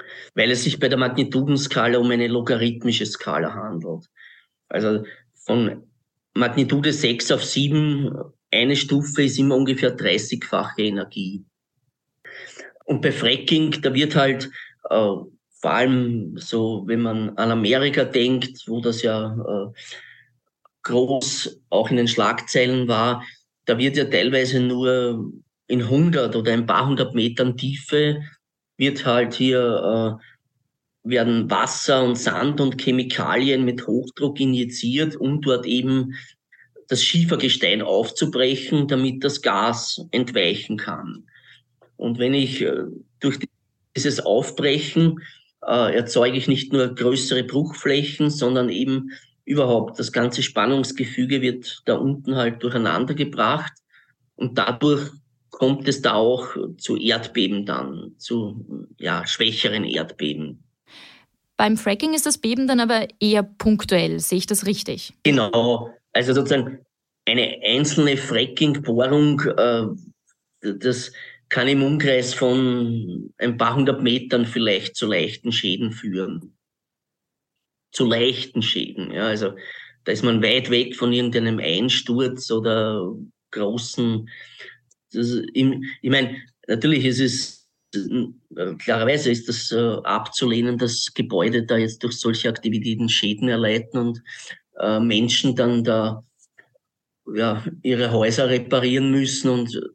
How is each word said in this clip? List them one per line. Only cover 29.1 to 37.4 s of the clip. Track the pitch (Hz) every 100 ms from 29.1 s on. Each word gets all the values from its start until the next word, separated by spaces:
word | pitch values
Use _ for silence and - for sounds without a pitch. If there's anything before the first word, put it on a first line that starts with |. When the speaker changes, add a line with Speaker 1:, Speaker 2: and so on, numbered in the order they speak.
| 120 117
Speaker 1:
hier, | - 131 127 123 107 95 113 113 113
äh, | - _ _ _ _ _ _ _ 113
werden | 123 117 113 104
Wasser | 92 - - - 135
und | 127 120
Sand | - 87 139 147
und | 139 -
Chemikalien | - 127 127 - 76 104 135 131
mit | 123 123 -
Hochdruck | 117 127 - 143 143
injiziert, | 135 127 120 - 117 135 156
um | - 135 151
dort | 143 123 123
eben | 123 131 131 131 - - _ _ _ _ - -
das | 127
Schiefergestein | - 170 165 175